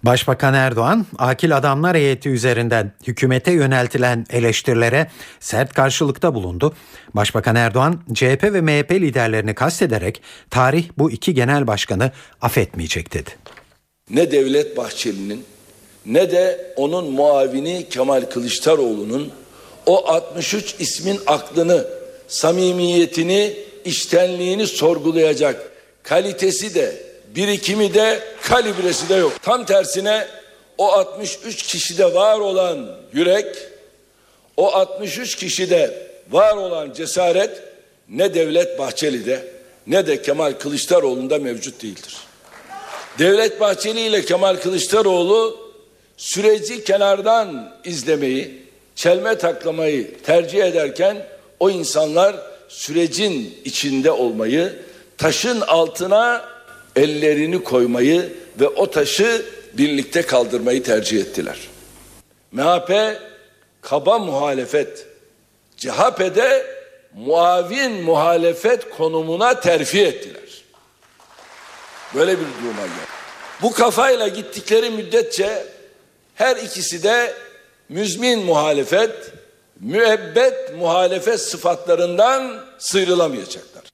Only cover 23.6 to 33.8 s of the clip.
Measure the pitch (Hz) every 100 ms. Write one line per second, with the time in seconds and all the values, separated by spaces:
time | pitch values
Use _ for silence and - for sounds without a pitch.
23.6 | - - 180 - - 165 180 180 180 190
24.6 | 214 - 156 165 147 165 156 139 147 131
25.6 | - - _ _ - 160 202 185 190 175
26.6 | 208 170 123 - - - - - 202 202
27.6 | - 202 208 180 220 220 - - - 247
28.6 | 220 185 180 170 165 190 165 123 - 247
29.6 | 220 - - - 196 214 202 - - -
30.6 | _ - 202 208 185 - 208 - 226 214
31.6 | - 180 - 170 190 170 208 214 208 185
32.6 | 180 156 113 - - 139 175 196 208 -
33.6 | - -